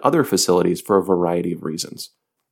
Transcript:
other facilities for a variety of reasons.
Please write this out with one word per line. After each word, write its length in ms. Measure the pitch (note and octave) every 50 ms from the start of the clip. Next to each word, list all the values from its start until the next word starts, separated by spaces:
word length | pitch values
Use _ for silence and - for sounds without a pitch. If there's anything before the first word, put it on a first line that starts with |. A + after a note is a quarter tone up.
| -
other 180 | C#3+ E3 E3 C#3
facilities 560 | - G2+ F#2 - - F2+ F2 F2 F2+ F2 E2+
for 180 | - - G2+ G2
a 60 | F2+
variety 480 | F#2+ F#2 F2 F2+ E2+ F2 F2 F2 F2
of 120 | E2+ D#2+ -
reasons. 480 | D#2 D#2 E2+ - - - - - - _ _ _ _ _ _ _ _